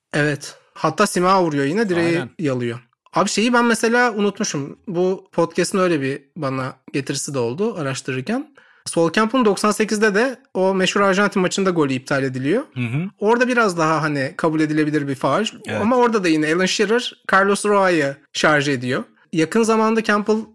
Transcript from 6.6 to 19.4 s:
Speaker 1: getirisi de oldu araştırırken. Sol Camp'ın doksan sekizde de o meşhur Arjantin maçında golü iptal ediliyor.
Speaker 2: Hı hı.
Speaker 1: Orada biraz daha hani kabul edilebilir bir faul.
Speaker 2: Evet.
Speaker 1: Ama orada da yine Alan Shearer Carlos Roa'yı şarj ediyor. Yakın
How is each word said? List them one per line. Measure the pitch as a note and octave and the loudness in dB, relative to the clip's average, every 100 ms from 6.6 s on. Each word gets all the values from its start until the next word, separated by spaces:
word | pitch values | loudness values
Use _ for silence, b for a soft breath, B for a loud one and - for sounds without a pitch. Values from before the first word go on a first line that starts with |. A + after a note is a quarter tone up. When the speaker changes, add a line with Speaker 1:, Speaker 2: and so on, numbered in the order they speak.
| C3 - _ | -6 -10 _
Speaker 1:
getirisi | C#3+ C3+ C#3 - | -8 -6 -6 -6
de | C#3 | -4
oldu | A#2 C#3 A3 F#3+ | -4 -2 -4 -4
araştırırken. | C#3 B2+ - C3 C3 B3 D#4 _ b b - | -6 -6 -6 -6 -4 -6 -8 _ b b -6
Sol | E3+ E3 | 0 2
Camp'ın | F#3+ A3 C4 G#3+ | 2 0 2 2
doksan | F#3+ G#3+ | 2 0
sekizde | G3+ G#3+ G#3+ G#3+ G3 | 0 0 0 2 2
de | C4 A#3+ _ | 0 -4 _
o | F#3+ F#3+ | -2 0
meşhur | F#3+ F#3 G#3 | 2 0 2
Arjantin | G3 F#3 G3+ G3 | 2 2 2 2
maçında | F3+ - F#3+ | 0 0 0
golü | E3+ C#3+ | 2 0
iptal | B2+ - C#3 | 0 -2 -2
ediliyor. | C3+ B2+ C3+ G#3+ D#4+ | -2 -2 -2 -2 -4
Speaker 2:
Hı | B2+ | -6
hı. | A#2 C#3 F#3+ - | -4 -4 -6 -4
Speaker 1:
Orada | G#3 A#3+ B3 | 0 2 2
biraz | A#3+ G#3+ E3+ | 2 0 2
daha | D#3 D#3 | 0 2
hani | D3+ C#3+ C3+ - | 0 -2 -4 -2
kabul | E3 D#3 | -2 0
edilebilir | D3+ D3+ D3+ D3+ C#3 | 0 0 0 0 -2
bir | C3 | -2
faul. | C#3+ D#3 A3 - - | 0 0 -2 -6 -6
Speaker 2:
Evet. | G#2+ | -2
Speaker 1:
Ama | G#3+ B3 | 0 2
orada | A#3+ A3 | 2 2
da | F3+ | 0
yine | D#3 D3+ E3+ | 0 0 0
Alan | F#3 | 0
Shearer | - G3+ A#3+ A#3+ - - | 0 0 0 -2 -10 0
Carlos | F#3+ G3 G3 G#3 | 2 4 2 2
Roa'yı | G3+ F#3+ E3+ C#3 C#3 _ | 2 4 2 0 -4 _
şarj | - E3+ D3 C#3 | 0 2 4 2
ediyor. | C3 B2 D3 A#3+ _ b | -2 -2 -4 -6 _ b
Yakın | D#3+ | -2